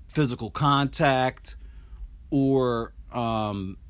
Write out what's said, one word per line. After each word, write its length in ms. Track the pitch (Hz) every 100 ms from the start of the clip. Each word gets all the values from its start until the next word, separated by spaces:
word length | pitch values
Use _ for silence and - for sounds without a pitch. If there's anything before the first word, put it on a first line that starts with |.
| -
physical 440 | - 135 120 110
contact. 1040 | - 143 143 139 - 147 131 127 - - - - - - - - - -
Or, 640 | 143 135 135 123 117 117 - -
um, 640 | 123 117 110 107 101 95 - -